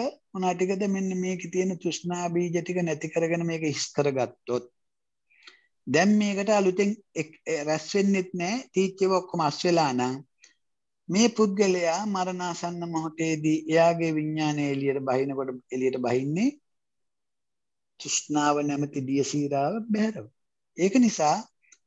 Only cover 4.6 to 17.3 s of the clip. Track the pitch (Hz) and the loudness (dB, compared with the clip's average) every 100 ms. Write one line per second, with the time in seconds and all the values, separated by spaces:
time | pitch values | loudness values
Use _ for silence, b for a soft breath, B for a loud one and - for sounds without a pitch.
4.6 | 123 _ _ _ _ _ _ b b b | -6 _ _ _ _ _ _ b b b
5.6 | b _ - 139 196 214 208 196 202 208 | b _ 0 4 6 4 2 0 2 2
6.6 | 185 185 202 220 _ 165 151 - - 160 | 2 2 0 -2 _ -8 -8 -8 -6 -4
7.6 | 147 156 - 202 196 190 185 180 175 247 | -2 -2 -2 0 2 2 0 -4 -4 -6
8.6 | - 190 190 190 190 185 180 175 151 147 | -4 0 0 0 2 2 0 -2 -2 0
9.6 | 180 170 147 123 127 131 - _ b b | 2 4 2 0 -2 -4 -12 _ b b
10.6 | _ _ _ _ - 180 233 226 214 190 | _ _ _ _ -2 2 4 4 2 4
11.6 | 202 180 170 170 214 190 185 185 180 170 | 2 2 2 0 -2 -2 -2 -4 -4 -4
12.6 | 175 175 170 160 160 160 160 156 156 156 | -6 -6 -4 -4 -4 -4 -2 0 0 0
13.6 | 156 160 165 170 165 156 151 156 151 147 | 2 4 6 4 0 -2 -2 -2 -2 0
14.6 | 143 139 139 135 131 127 135 135 131 127 | -2 0 -2 -2 0 0 0 -4 -6 -8
15.6 | - 127 127 127 120 123 139 160 254 294 | -8 -2 0 0 0 0 0 0 0 -2
16.6 | _ _ _ _ _ _ _ | _ _ _ _ _ _ _